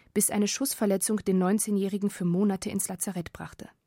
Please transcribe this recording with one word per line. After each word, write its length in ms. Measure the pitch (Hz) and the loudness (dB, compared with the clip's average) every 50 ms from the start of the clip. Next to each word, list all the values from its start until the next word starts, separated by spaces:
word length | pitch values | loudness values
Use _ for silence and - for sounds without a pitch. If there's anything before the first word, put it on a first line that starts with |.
| _ _ - | _ _ 0
bis 180 | 208 202 - | 2 2 2
eine 160 | - 202 208 208 | 2 2 0 0
Schussverletzung 720 | - - 277 277 - - 226 208 190 190 - - 214 208 | 0 -2 -2 -4 -2 0 2 2 2 2 0 0 -2 0
den 200 | - - 190 185 | 0 2 2 4
neunzehnjährigen 720 | 185 180 202 214 - 214 208 196 196 196 202 196 196 202 | 4 4 2 2 2 0 0 0 0 0 -2 0 -2 -2
für 160 | - - 185 | -2 0 0
Monate 460 | 175 170 185 208 208 190 190 - 208 | 0 2 4 4 2 2 0 -2 -4
ins 160 | - 196 - - | -4 -4 -4 -4
Lazarett 460 | 185 180 - 208 180 180 170 - - | -6 -6 -6 -6 -4 -6 -6 -8 -8
brachte. 360 | - 165 160 - - - - - _ _ | -12 -12 -12 -12 -14 -18 -18 -18 _ _